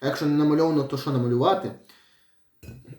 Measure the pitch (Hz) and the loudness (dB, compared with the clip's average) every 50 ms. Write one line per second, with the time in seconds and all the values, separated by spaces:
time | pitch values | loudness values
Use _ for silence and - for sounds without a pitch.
0 | 131 143 - - 151 147 147 147 151 151 147 156 160 160 156 143 135 135 139 131 | -4 -4 -4 -2 -2 0 2 2 4 4 4 4 2 2 2 0 0 -2 -4 -6
1 | - 147 135 123 123 120 120 123 143 185 196 185 - - - - _ _ - _ | -4 -2 -2 0 0 2 2 2 2 2 2 0 -2 -8 -10 -12 _ _ -20 _
2 | _ _ _ _ _ _ _ _ _ _ _ _ - - - - - - - | _ _ _ _ _ _ _ _ _ _ _ _ -20 -20 -20 -20 -20 -20 -20